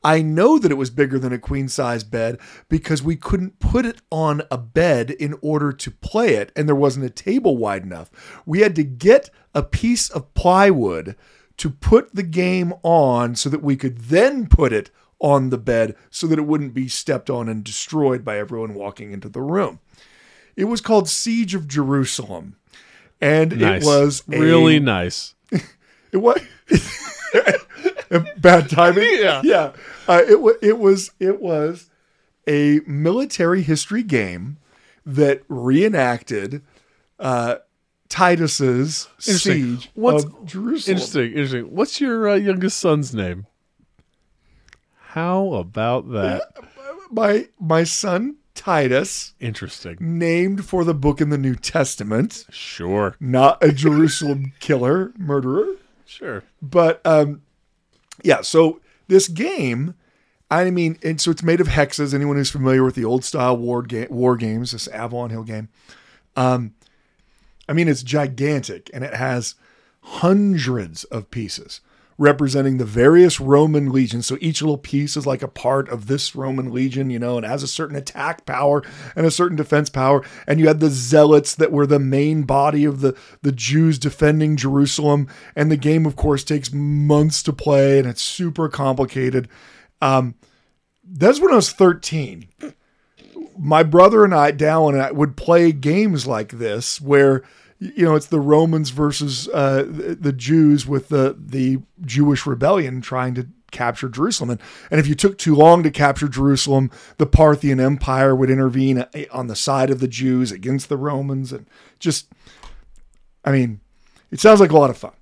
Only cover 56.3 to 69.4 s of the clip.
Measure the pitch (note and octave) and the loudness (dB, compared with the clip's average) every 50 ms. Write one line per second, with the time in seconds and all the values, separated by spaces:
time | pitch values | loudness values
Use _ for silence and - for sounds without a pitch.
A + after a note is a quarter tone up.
56.3 | A2+ G2 _ _ _ _ D#3 C3+ E3+ F3 E3 D#3+ E3 - _ E3+ D#3+ D3+ D3 D3 | -12 -12 _ _ _ _ -16 -2 0 2 2 2 0 0 _ 2 2 2 2 0
57.3 | C#3+ C#3+ _ _ _ _ _ _ _ _ _ _ _ _ _ _ - - - F3 | -4 -12 _ _ _ _ _ _ _ _ _ _ _ _ _ _ -20 -4 0 0
58.3 | C#3+ - - - - D#3+ E3 D#3+ E3 - _ _ _ _ _ - F#3+ F#3+ F#3+ - | 0 0 0 0 2 4 4 4 0 -6 _ _ _ _ _ 4 4 4 4 2
59.3 | E3 E3 B3 F4 G4 D4+ D#3 B2+ A#2 A#2+ C#3+ F3+ F3 _ _ _ _ _ _ _ | -6 -6 -6 -6 -4 -4 -4 -4 -4 -4 -6 -8 -10 _ _ _ _ _ _ _
60.3 | _ _ _ _ D3 E3 F#3 F#3 F3+ F3+ E3+ D#3+ D#3+ _ - D#3+ E3 D3+ - E3+ | _ _ _ _ -2 0 0 0 0 -2 -2 -2 -4 _ -6 -8 -6 -4 -2 -4
61.3 | D#3+ - E3 E3 E3+ F3 F3+ - - D#3 C#3+ C#3 - - D3 C#3 C#3 C#3 C#3+ C#3+ | -4 -2 0 0 2 2 2 0 2 0 0 -2 -2 -6 -4 -2 -2 -2 -2 -2
62.3 | C#3+ C#3+ C#3 C3+ - C#3+ C3 C3 C3 C3 C3 B2+ B2+ C3 A2+ A2 B2 C3 B2+ - | -2 -2 -2 -4 -4 -2 0 2 4 4 2 2 0 -2 -4 -2 -2 -2 -4 -6
63.3 | - D3+ B2 B2+ B2+ A#2+ A#2 A#2+ B2 A#2+ B2 A#2 A#2+ A2 A#2+ - C3+ A#2+ B2 B2 | -4 -2 0 0 0 -2 -2 -4 -4 -6 -6 -6 -8 -8 -8 -8 -4 0 0 0
64.3 | B2 A2+ A#2 A2 A2 A2+ B2 A#2 A#2 A2 - - - A2 A#2 A#2 A#2+ A#2+ A#2+ A#2 | 2 0 -2 -4 -4 -6 -6 -8 -10 -12 -12 -14 -12 -12 -12 -10 -8 -8 -8 -8
65.3 | A2+ A2+ A2 A2+ A2 G#2+ A2 A2 _ _ _ _ - _ _ _ _ _ _ _ | -10 -12 -12 -12 -12 -12 -12 -14 _ _ _ _ -20 _ _ _ _ _ _ _
66.3 | _ C3+ B2+ B2+ B2+ B2 A#2+ A2 _ _ _ _ _ _ _ _ _ _ _ _ | _ -2 0 0 0 -2 -4 -8 _ _ _ _ _ _ _ _ _ _ _ _
67.3 | _ _ _ _ _ _ _ - D3 E3 E3+ E3 D3 B2 B2+ A#2+ C#3+ D3+ C#3+ C#3 | _ _ _ _ _ _ _ -4 -2 0 2 0 0 -2 -4 -4 -4 -4 -2 -4
68.3 | B2+ A#2 C#3 D3 D3+ C3+ - - F#2+ E2 _ - - B2+ B2+ C#3+ - A#2 C3 C3 | -4 -4 -4 -2 -2 -4 -6 -8 -14 -14 _ -16 -14 -12 -12 -10 -8 -6 -6 -4
69.3 | B2+ B2 | -4 -6